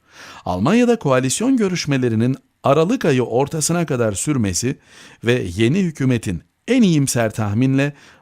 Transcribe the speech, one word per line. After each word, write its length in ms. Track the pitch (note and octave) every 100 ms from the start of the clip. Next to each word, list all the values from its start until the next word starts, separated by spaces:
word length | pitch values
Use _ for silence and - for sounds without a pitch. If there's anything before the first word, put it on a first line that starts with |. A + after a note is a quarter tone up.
| _ - - - -
Almanya'da 540 | F2+ A#2 A#3 A#3+ A3+
koalisyon 580 | D3 B2+ C3 - A#3 C4
görüşmelerinin 800 | G3 F3 - C3+ B2 A2 A#2+ C#3 _ _
Aralık 420 | B2 C#3+ E3 C4+ F3+
ayı 180 | B2+
ortasına 640 | A#2 A2+ C#3 D#3+ D3 E3+ E3
kadar 280 | B2+ A2+
sürmesi 680 | G2 - C#3+ G2+ F2 B2 C#3 _ - - -
ve 220 | A2 B2 G2 F2
yeni 220 | A2+ F3+
hükümetin 640 | F3+ D3 C3+ A#2+ G#2+ E2+ - _ -
en 140 | C4
iyimser 520 | G3+ D#3 C3+ B2+ A2+
tahminle 600 | A2 G#2+ G#2 C3+ C3+ C#3+ C#3+ - -